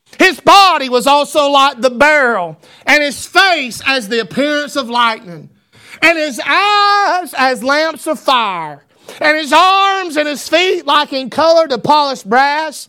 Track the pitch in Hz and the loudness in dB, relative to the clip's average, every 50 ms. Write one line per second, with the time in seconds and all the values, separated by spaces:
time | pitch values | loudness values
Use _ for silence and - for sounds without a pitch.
0 | _ _ - - 339 381 302 - - 294 349 403 392 370 330 302 269 254 247 247 | _ _ -2 2 2 2 2 2 4 6 6 6 6 4 2 0 -2 -2 -2 0
1 | 196 277 285 294 285 285 - 311 285 285 285 277 269 277 285 233 220 254 240 233 | 2 2 2 2 0 0 0 0 0 2 4 4 2 2 2 0 -2 -2 0 2
2 | 285 302 302 294 269 240 233 196 175 165 156 - _ _ - - - - 277 302 | 2 4 4 4 2 0 0 -2 -4 -6 -10 -14 _ _ -20 -8 -2 0 0 2
3 | 294 285 233 - - - - 339 392 381 349 311 269 240 - - - 269 269 262 | 0 -2 -4 -8 -10 -2 2 2 2 4 2 0 -4 -6 -10 -8 -4 -4 -4 -4
4 | 214 196 240 226 220 226 - - 277 294 294 294 294 277 - 294 262 226 240 240 | -4 -4 -4 -6 -6 -4 -4 -4 -2 -2 -2 -4 -4 -6 -6 -8 -6 -4 -2 0
5 | 240 226 220 226 233 180 170 156 139 143 _ _ _ _ _ _ - - - - | 0 0 -2 -4 -10 -16 -20 -20 -20 -20 _ _ _ _ _ _ -20 -20 -8 -2
6 | 302 320 339 320 302 302 233 - - - 294 349 392 415 415 415 403 403 403 403 | 0 0 2 0 -2 -4 -6 -6 -4 -2 0 0 0 2 2 2 2 2 2 2
7 | 403 339 339 359 359 254 - - 262 262 262 208 220 262 277 302 311 320 311 - | 0 0 -2 -2 -4 -6 -4 -2 -2 0 -2 -2 -2 -2 0 0 0 -2 -4 -6
8 | - 320 302 - - - 269 247 226 202 185 170 160 151 147 143 _ _ _ _ | -6 -6 -6 -4 -2 0 0 0 0 -2 -6 -8 -10 -12 -14 -16 _ _ _ _
9 | _ - - - 294 302 302 311 320 262 302 320 359 370 392 392 392 392 392 381 | _ -20 -10 -4 -2 0 0 -2 -2 0 2 4 4 4 4 2 2 0 -2 -2
10 | 370 349 269 302 302 294 294 - - - 311 330 359 370 392 349 302 294 294 294 | -6 -6 -4 -4 -4 -4 -6 -8 -6 -2 0 0 0 0 -2 -4 -2 0 0 0
11 | 294 - 285 262 262 220 - - 311 330 330 330 330 294 254 220 - - 294 302 | 0 -2 -4 -8 -8 -6 -2 0 2 4 4 2 2 0 -2 -4 0 2 2 2
12 | 294 277 262 - - 190 226 254 269 285 285 302 320 311 269 - - | 2 0 -4 -8 -4 0 0 2 2 2 0 -2 -6 -6 -10 -14 -18